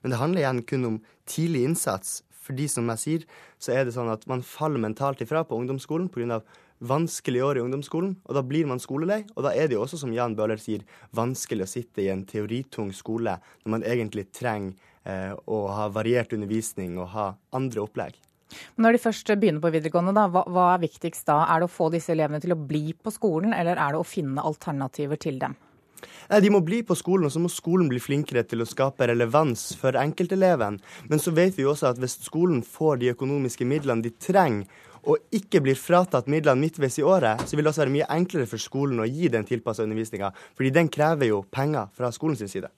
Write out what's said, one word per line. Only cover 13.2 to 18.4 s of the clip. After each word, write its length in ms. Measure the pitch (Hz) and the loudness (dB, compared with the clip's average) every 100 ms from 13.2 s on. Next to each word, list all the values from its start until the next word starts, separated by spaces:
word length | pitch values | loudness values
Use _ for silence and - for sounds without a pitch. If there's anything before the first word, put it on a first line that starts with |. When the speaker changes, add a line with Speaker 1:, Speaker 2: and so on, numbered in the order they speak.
| 113 87 _ _ | -4 -6 _ _
Speaker 1:
når 80 | 110 | -6
man 100 | 113 107 | -4 -2
egentlig 400 | 123 107 107 95 | -2 -2 -6 -10
trenger, 400 | - 123 107 98 95 _ _ 90 | -6 -4 -4 -6 -10 _ _ -8
eh, 260 | 95 95 | -6 -6
å 260 | 98 - 110 101 | -10 -6 -4 -2
ha 160 | 101 107 | -4 -4
variert 460 | 107 110 123 113 | -2 0 0 0
undervisning 640 | 110 101 110 110 - 92 90 | -6 -2 -4 -4 -8 -8 -8
og 80 | 90 | -8
ha 180 | 107 101 95 _ | -6 -6 -8 _
andre 280 | 131 131 113 | -6 -4 -4
opplegg. 380 | 104 - 87 - _ _ | -6 -6 -10 -12 _ _